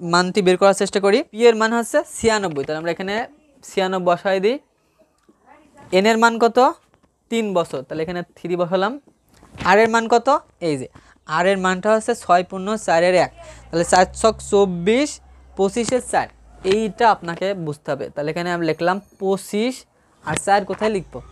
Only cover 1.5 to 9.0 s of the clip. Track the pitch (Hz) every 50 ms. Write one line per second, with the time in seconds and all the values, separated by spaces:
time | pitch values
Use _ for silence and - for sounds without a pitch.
1.5 | 226 214 220 220 226 233 233 - - 294 330 - - - - 226 220 214 196 180
2.5 | 156 139 135 135 151 156 165 170 165 - 190 190 202 220 247 277 - _ _ _
3.5 | _ _ - - - - 190 185 190 190 180 175 175 170 - 202 190 190 185 214
4.5 | 254 294 _ _ _ _ _ _ _ _ _ _ _ _ _ _ _ _ _ _
5.5 | - _ _ _ _ - - - - 185 196 220 226 220 226 233 226 226 233 233
6.5 | 214 247 247 285 320 - _ _ _ _ _ _ _ _ _ _ 233 226 220 208
7.5 | 190 175 165 - - 139 127 _ 156 156 160 165 180 175 170 _ _ - _ 170
8.5 | 175 175 175 165 180 190 190 208 262 294